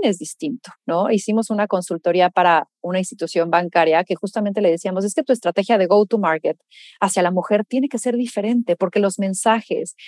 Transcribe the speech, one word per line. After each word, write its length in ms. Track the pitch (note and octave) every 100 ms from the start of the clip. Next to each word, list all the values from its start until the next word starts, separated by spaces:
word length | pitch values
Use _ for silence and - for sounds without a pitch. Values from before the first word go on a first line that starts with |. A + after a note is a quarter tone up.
es 140 | C#4+ F3+
distinto, 540 | D#3 - D3+ B3 - - -
¿no? 240 | E3+ G#3
Hicimos 400 | G#3+ - G#3+ A3
una 180 | G#3 G#3
consultoría 600 | F#3 - E3+ F3 F3+ F3+
para 380 | F#3 F3 D#3+ - _
una 180 | F3 F#3
institución 500 | F#3 A#3 E3 E3+ E3+
bancaria 540 | E3+ F3 F3 D#3+ D#3+
que 120 | F3+ -
justamente 440 | G3+ A3 G3+ G3
le 100 | F#3
decíamos, 360 | E3+ F#3+ F#3 G3+
"Es 80 |
que 100 | D#4
tu 80 | C4+
estrategia 460 | A#3+ F3 G3 F#3+ G#3+
de 100 | F3+
go-to-market 720 | G#3 G#3 A3 F3 D#3+ D3+ - _ - - -
hacia 240 | F#3+ F#3+
la 80 | F3
mujer 320 | F3+ - G#3
tiene 240 | G#3+ B3+ C#4
que 100 | A#3
ser 200 | B3+ A#3+
diferente 580 | A#3 G#3 G#3 A#3+ A#3 E3+
porque 240 | F3+ G#3
los 200 | G3 F#3+
mensajes, 760 | F#3+ F#3 A3+ A3+ - E3+ - -